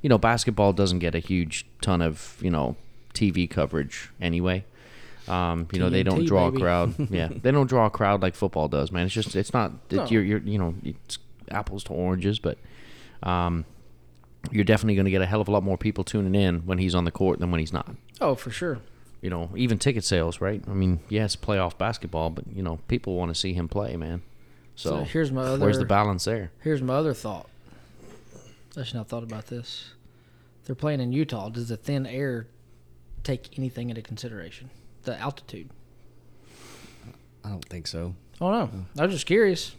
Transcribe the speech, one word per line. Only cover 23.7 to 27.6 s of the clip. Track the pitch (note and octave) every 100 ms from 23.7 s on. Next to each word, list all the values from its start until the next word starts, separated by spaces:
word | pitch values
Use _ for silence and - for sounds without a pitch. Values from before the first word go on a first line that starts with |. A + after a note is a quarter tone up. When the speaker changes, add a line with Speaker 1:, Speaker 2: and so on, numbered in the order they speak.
| G2+ G#2 E2
Speaker 1:
man. | D#2+ F2 - - - - - -
So, | E3 D3
Speaker 2:
So |
here's | D3 D#3+ D3
my | C3 C3 C3+
Speaker 1:
where's | C3+ C3
Speaker 2:
other |
Speaker 1:
the | B2
balance | G2+ G#2 F#2+
there? | - A2+ F2+ -
Speaker 2:
Here's | D#3 D3
my | B2+ C3+
other | D#3
thought. | A#2+ A2 F2+ - -